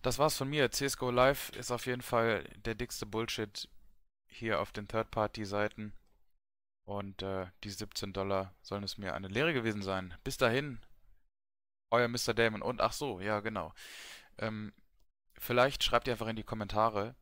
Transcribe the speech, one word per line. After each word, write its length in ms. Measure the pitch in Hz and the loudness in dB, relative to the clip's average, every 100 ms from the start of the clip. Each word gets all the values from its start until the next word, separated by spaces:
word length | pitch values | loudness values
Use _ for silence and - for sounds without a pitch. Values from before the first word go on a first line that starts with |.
Das 160 | 131 127 | 0 4
war's 180 | 151 - | 4 4
von 120 | 135 | 0
mir. 220 | 151 127 | 2 2
C 140 | - | 2
S 140 | 139 - | -2 0
G 60 | 127 | 2
O 40 | |
Live 400 | 123 131 143 - | 6 6 4 -4
ist 200 | - 123 | -8 -4
auf 160 | 120 127 | -4 -2
jeden 160 | 127 | -4
Fall 420 | - 120 117 104 - 101 | 2 4 4 2 -2 -8
der 180 | 113 | -6
dickste 320 | 110 123 - 107 | -4 -6 -6 -4
Bullshit 640 | 110 117 - 107 - - - - - _ _ _ | -4 -2 -4 -4 -6 -12 -16 -20 -20 _ _ _
hier 340 | - 113 90 | -6 0 0
auf 120 | 104 | 0
den 140 | - 104 | -6 -2
Third-Party-Seiten. 1080 | 110 110 113 104 - 101 101 104 - 107 - _ _ _ _ _ _ _ _ - | -2 0 0 0 -2 -2 0 0 -2 -10 -12 _ _ _ _ _ _ _ _ -8
Und, 360 | 101 98 95 | -6 -6 -6
äh, 240 | 95 95 92 - | -4 -4 -6 -10
die 60 | 104 | -12
siebzehn 420 | 95 104 - 104 | -8 -8 -8 -6
Dollar 420 | 95 98 95 95 - | -2 2 0 0 -10
sollen 220 | - 101 | -8 -6
es 140 | 101 - | -4 -6
mir 160 | 95 | -4
eine 140 | 82 95 | -4 -2
Lehre 260 | 104 160 | 0 2
gewesen 280 | 139 113 104 | 2 0 -2
sein. 320 | 95 95 92 87 | -2 -2 -4 -8
Bis 140 | - - | -8 2
dahin, 440 | 123 123 147 120 - - - - _ _ _ _ _ _ _ | 4 4 -2 -10 -14 -20 -20 -20 _ _ _ _ _ _ _
euer 180 | 117 120 | 4 4
Mister 260 | 120 - | 0 0
Damon. 280 | 113 113 107 | 4 4 2
Und 180 | - 123 | -4 2
ach 120 | 113 | 2
so, 280 | - 143 92 | 2 -4 -2
ja, 200 | 101 107 | 0 0
genau. 320 | 107 104 78 - - - - - - - | 0 -4 -6 -10 -18 -16 -16 -18 -18 -6
Ähm, 360 | 110 110 107 - _ _ _ _ _ - | -4 -4 -8 -12 _ _ _ _ _ -12
vielleicht 460 | - 120 131 - | 0 4 4 4
schreibt 220 | - 120 123 | 4 4 2
ihr 80 | |
einfach 140 | 113 113 | -2 -2
in 80 | 110 | -4
die 80 | |
Kommentare 680 | - 110 101 107 113 104 110 - | -6 -6 0 4 4 4 -2 -6